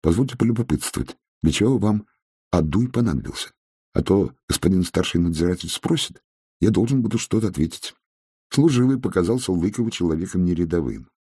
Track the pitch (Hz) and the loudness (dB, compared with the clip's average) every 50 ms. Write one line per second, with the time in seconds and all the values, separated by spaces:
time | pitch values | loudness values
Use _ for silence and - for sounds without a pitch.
0 | - 78 85 104 139 131 127 - 110 113 117 110 120 - 76 69 - - - - | 2 2 2 2 0 -2 0 -2 0 0 0 0 -2 -2 -2 -2 -2 -4 -4 -6
1 | - - - _ _ _ _ _ - 80 78 - 101 120 135 110 95 107 104 104 | -6 -6 -10 _ _ _ _ _ -2 0 2 2 2 2 2 2 2 2 0 0
2 | 104 _ _ _ _ _ _ _ _ _ - 87 78 78 71 101 123 127 127 117 | -2 _ _ _ _ _ _ _ _ _ 0 0 0 2 0 0 0 0 0 -2
3 | 120 110 76 64 - - - - - - _ _ _ _ _ _ _ _ _ - | 0 0 0 -2 -4 -8 -12 -12 -12 -14 _ _ _ _ _ _ _ _ _ -4
4 | - - 95 101 92 - - _ _ _ - - - 107 95 92 90 - - 92 | 0 2 2 2 2 0 -4 _ _ _ -4 0 2 2 2 2 0 0 0 -2
5 | 90 - - 87 85 85 82 76 85 87 90 87 - 87 - - - - 165 151 | -2 0 0 0 0 2 0 0 0 0 0 -2 -4 -8 -8 -6 -2 0 0 0
6 | - - - - _ _ _ _ _ _ _ _ 85 104 107 92 110 120 139 131 | -2 -6 -10 -18 _ _ _ _ _ _ _ _ 2 2 4 2 2 2 2 0
7 | 113 107 110 113 - - - 110 110 101 82 71 76 78 - - - - - _ | 0 0 -2 -2 -2 0 -2 0 0 -2 -2 -2 -2 -2 -2 -10 -14 -16 -16 _
8 | _ _ _ _ _ _ _ _ _ _ - - 143 165 139 120 123 127 135 131 | _ _ _ _ _ _ _ _ _ _ 0 2 4 4 4 4 4 2 2 0
9 | 127 104 92 95 87 85 117 127 123 - 92 87 82 104 101 - 117 110 - - | -2 -2 0 0 2 2 0 -2 0 -2 0 0 0 -2 -2 -2 -4 -4 -2 -2
10 | 90 82 80 80 90 92 - 92 90 90 87 80 87 80 82 85 76 62 55 53 | 0 0 0 0 -2 -2 -2 0 0 2 2 0 0 0 0 -2 -2 -4 -6 -8
11 | - _ _ _ | -14 _ _ _